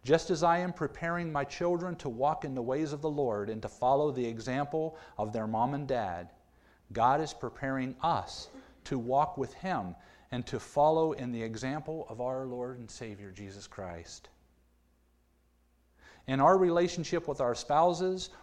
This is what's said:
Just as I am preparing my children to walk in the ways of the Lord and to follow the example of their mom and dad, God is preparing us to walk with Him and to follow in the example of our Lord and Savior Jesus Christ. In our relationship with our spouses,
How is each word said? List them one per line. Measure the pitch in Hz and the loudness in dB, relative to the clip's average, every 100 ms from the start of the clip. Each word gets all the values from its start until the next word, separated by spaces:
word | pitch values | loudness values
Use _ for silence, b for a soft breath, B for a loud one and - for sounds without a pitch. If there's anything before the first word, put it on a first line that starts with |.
Just | 123 160 - | 4 2 4
as | 170 | 2
I | 170 170 | 4 4
am | 180 | 0
preparing | 170 196 - 170 175 170 | -2 -6 -4 -4 -2 -2
my | 151 | -2
children | 139 - 175 175 180 170 | -4 0 0 2 -2 -6
to | 147 | -6
walk | 113 139 156 | 0 0 0
in | 156 | -4
the | 131 | -4
ways | 120 131 156 | -2 0 0
of | 147 | -2
the | 156 | -2
Lord | 147 131 104 104 | 0 0 0 -2
and | 110 | -4
to | 110 | -8
follow | - 123 139 151 | 0 4 6 4
the | 127 | 2
example | 117 113 113 131 143 160 160 160 B B | -2 -2 -4 -2 -2 -2 -4 -8 B B
of | 110 | -4
their | 113 107 | -2 -2
mom | 110 123 | 0 0
and | 143 139 | 0 -2
dad, | 123 101 87 87 - _ b b b _ | -2 0 -6 -10 -18 _ b b b _
God | 101 117 143 | 2 4 4
is | 156 | 0
preparing | - 120 - 135 135 131 127 | -6 -10 -6 -4 -2 -4 -2
us | 165 139 90 - - 269 B B | 0 0 -2 -10 -14 -16 B B
to | - 135 | -4 -4
walk | 117 131 151 143 | 2 2 2 0
with | 120 | -6
Him | - 190 170 92 87 B B B | -6 -4 -4 -4 -10 B B B
and | 123 123 | -6 -4
to | 123 | -6
follow | - - 147 160 160 | -2 4 6 6 4
in | - 123 | 0 -4
the | 117 | -4
example | 113 110 131 147 151 160 - | -4 -4 -4 -6 -6 -8 -8
of | 117 | -6
our | 123 131 135 | -4 -4 -6
Lord | 123 123 127 | -6 -8 -8
and | 113 | -14
Savior | - 117 101 101 | -12 -12 -12 -14
Jesus | 95 101 98 - | -14 -14 -14 -16
Christ. | - 92 85 85 - - _ _ _ _ _ _ _ _ _ _ _ _ _ _ _ _ _ B B - | -10 -10 -10 -14 -18 -20 _ _ _ _ _ _ _ _ _ _ _ _ _ _ _ _ _ B B -4
In | 135 | 4
our | 143 190 | 6 8
relationship | 180 170 175 180 156 175 160 | 6 4 2 0 -2 -2 -2
with | 139 | 0
our | 123 120 | 0 0
spouses, | - 147 175 147 185 185 - B | 2 4 6 4 0 -2 -6 B